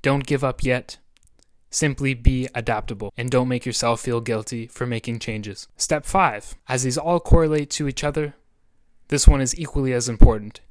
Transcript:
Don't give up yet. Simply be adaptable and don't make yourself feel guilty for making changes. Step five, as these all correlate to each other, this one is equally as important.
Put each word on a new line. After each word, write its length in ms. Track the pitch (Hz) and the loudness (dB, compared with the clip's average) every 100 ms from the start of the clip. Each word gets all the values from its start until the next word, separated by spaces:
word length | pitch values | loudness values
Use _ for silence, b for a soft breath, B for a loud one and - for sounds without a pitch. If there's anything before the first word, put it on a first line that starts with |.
Don't 240 | - 139 135 | 0 -2 0
give 180 | 139 | -2
up 200 | 135 123 | -2 -2
yet. 340 | 127 127 - - _ _ - _ _ _ _ | -2 -2 -4 -20 _ _ -20 _ _ _ _
Simply 460 | - 151 135 139 127 | -2 -2 -2 -4 2
be 320 | 123 131 127 - | 2 2 -4 -6
adaptable 580 | 117 110 - 101 101 - | -4 -4 -6 -10 -10 -8
and 140 | 117 | -2
don't 180 | 127 127 | 0 0
make 180 | 123 127 | -2 -4
yourself 360 | 110 120 117 | -4 -2 -2
feel 180 | - 117 | -2 -4
guilty 460 | 113 110 107 120 113 | -4 -6 -6 -12 -12
for 200 | - 123 | -8 -6
making 320 | 117 - 117 | -6 -6 -8
changes. 480 | - 110 104 95 - - | -8 -8 -10 -14 -18 -10
Step 260 | - 151 | -4 -4
five, 520 | - 190 175 104 - - - | -2 0 0 -2 -14 -20 -6
as 160 | 127 | -4
these 140 | 127 127 | -2 -4
all 220 | 156 175 | -2 -2
correlate 500 | - 165 160 151 147 | 4 4 6 -2 -4
to 160 | - 143 | -6 -6
each 160 | 135 | -4
other, 320 | 151 143 147 - _ _ _ _ _ _ - | -6 -4 -8 -10 _ _ _ _ _ _ -4
this 180 | 143 - | 6 6
one 140 | 143 | 6
is 180 | 131 - | 0 -4
equally 340 | 160 143 131 | -6 -4 -2
as 160 | 123 120 | -2 -4
important. 520 | 113 - 110 104 - - | 8 8 8 -6 -18 -20